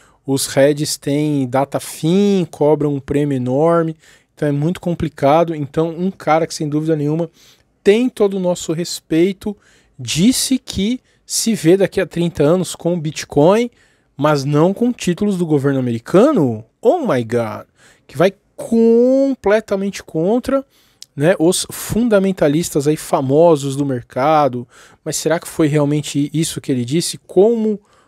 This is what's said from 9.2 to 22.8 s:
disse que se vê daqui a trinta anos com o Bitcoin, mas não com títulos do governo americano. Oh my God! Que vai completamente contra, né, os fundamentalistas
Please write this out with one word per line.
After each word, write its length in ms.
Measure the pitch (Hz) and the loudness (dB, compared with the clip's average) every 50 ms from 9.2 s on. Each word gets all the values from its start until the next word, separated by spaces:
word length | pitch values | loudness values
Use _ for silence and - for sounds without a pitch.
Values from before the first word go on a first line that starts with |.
| 170 196 190 - - 214 202 - _ _ _ _ _ _ _ _ | 2 2 0 -4 -8 -10 -10 -10 _ _ _ _ _ _ _ _
disse 580 | 127 117 - 147 175 240 262 - - - 269 254 | -10 -6 -2 2 2 2 2 2 0 -2 -2 -4
que 420 | - - - - 190 214 247 254 - _ _ _ _ | -4 -6 -6 -4 -2 -2 -2 -4 -8 _ _ _ _
se 300 | _ - - - 226 220 | _ -6 -4 -2 -2 -2
vê 240 | 170 - 160 180 196 | 0 4 4 4 4
daqui 240 | 196 175 - 190 | 2 0 0 -4
a 60 | 180 160 | -4 -4
trinta 340 | - 170 170 170 - - | -2 -4 -4 -4 0 2
anos 320 | 151 143 170 185 175 - - | 2 2 4 2 0 -4 -8
com 220 | - - 170 175 | -6 -4 -4 -4
o 40 | 180 | -2
Bitcoin, 680 | 147 156 151 - - - - 147 143 170 196 220 240 240 - _ _ _ _ _ _ _ _ - | -4 -6 -8 -8 -12 -4 0 4 4 6 4 4 2 -2 -6 _ _ _ _ _ _ _ _ -2
mas 260 | 135 151 151 143 131 | 0 2 2 2 0
não 300 | 139 147 147 160 185 196 | 0 2 2 4 2 2
com 180 | - 233 247 | 0 0 -2
títulos 460 | 240 - - - 175 - 208 208 202 175 | -2 -2 -4 -4 -2 -2 -2 -2 -2 -2
do 80 | 175 | -2
governo 320 | 160 156 143 131 143 139 135 | 0 0 0 2 0 0 0
americano. 880 | 127 123 117 113 - - - 175 220 302 311 220 151 127 113 107 - _ _ _ | -2 -2 -4 -6 -6 2 4 4 4 4 4 2 0 0 -2 -4 -10 _ _ _
Oh 240 | - 226 320 370 302 | 0 0 0 2 0
my 180 | 208 151 127 120 | 0 -2 -2 -2
God! 440 | 113 117 120 117 107 107 101 - _ _ _ _ _ _ _ _ _ | -2 -2 -2 -2 -2 -6 -12 -14 _ _ _ _ _ _ _ _ _
Que 100 | - 131 | -2 0
vai 160 | 165 196 196 _ _ _ _ | 0 0 0 _ _ _ _
completamente 1500 | - - - - 226 226 226 226 233 240 254 262 269 277 277 269 - - 196 208 220 220 - 208 196 196 202 190 - | -14 -6 -2 0 2 4 4 6 4 4 4 4 2 2 0 -2 -2 0 0 0 0 0 -2 -4 -4 -4 -6 -8 -8
contra, 640 | - - - 160 160 185 220 254 240 - 269 269 269 - _ _ _ _ _ _ - _ _ 143 | -14 -8 -4 -2 0 0 0 -2 -2 -2 -2 -2 -4 -6 _ _ _ _ _ _ -20 _ _ 0
né, 160 | 143 165 196 - | 2 2 2 4
os 260 | 160 165 185 - - - | 2 2 2 0 -4 -8
fundamentalistas 1160 | - - - - - 214 240 247 214 196 190 196 185 - 175 151 143 160 175 - - 156 | -10 -12 -10 -6 -4 -2 0 2 2 2 2 2 0 0 0 0 2 0 -2 -2 -2 -2